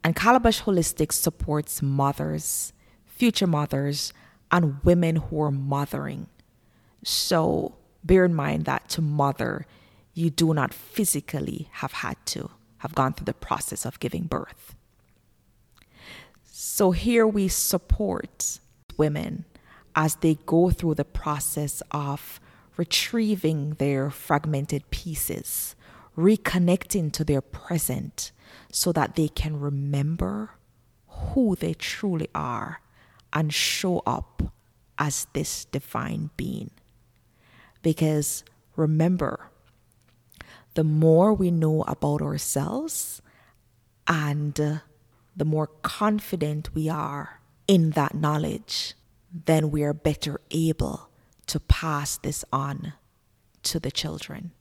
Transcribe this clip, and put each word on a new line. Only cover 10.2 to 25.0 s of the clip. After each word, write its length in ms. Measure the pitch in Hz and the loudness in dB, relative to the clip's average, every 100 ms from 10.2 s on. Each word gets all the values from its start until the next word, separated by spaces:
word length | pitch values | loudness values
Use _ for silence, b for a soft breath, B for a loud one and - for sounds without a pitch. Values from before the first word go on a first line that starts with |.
| 165 | -2
do 240 | 147 165 | 2 2
not 220 | 151 127 | 2 0
physically 920 | - - - 202 143 - 151 143 - 156 | -4 -8 -2 0 -2 -4 -6 -4 -6 -10
have 180 | - 135 | -8 -8
had 240 | - - - - | -6 -8 -8 -8
to 240 | - - - _ _ | -8 -8 -14 _ _
have 160 | - - | -6 0
gone 160 | 131 | 0
through 120 | - | 0
the 80 | - | -6
process 540 | - - - - - - | -8 -4 -4 -4 -8 -8
of 140 | - | -6
giving 240 | 123 - | -6 -4
birth. 500 | 165 - - - - - _ _ _ _ _ _ _ _ _ _ _ B B B B B | -4 -6 -6 -16 -20 -20 _ _ _ _ _ _ _ _ _ _ _ B B B B B
So 460 | _ - - - 190 | _ -12 -8 2 4
here 360 | 170 202 233 220 | 4 2 4 4
we 200 | 208 190 | 4 0
support 1120 | - - 185 _ - 208 180 - _ - - _ _ _ - | 0 0 -2 _ 0 0 -4 -6 _ -6 -6 _ _ _ 0
women 480 | 151 147 151 165 - - B B B | 0 0 -4 -8 -12 -20 B B B
as 220 | - 156 - | 0 0 2
they 200 | 160 151 - | 0 0 2
go 240 | 165 180 | 4 4
through 260 | 165 170 151 | 2 0 -2
the 80 | |
process 800 | 143 - - 147 - - 147 - - | -2 -4 -4 -4 -4 -4 -6 -6 -8
of 480 | 143 143 143 - - b b b - | -6 -4 -6 -10 -20 b b b -6
retrieving 1000 | 175 - - 233 214 196 156 156 147 | -2 0 0 0 0 2 0 0 -2
their 360 | 151 139 139 139 | 0 0 2 -2
fragmented 800 | - - 143 151 147 143 143 - | -6 0 0 2 -2 -2 -4 -4
pieces, 840 | - | -10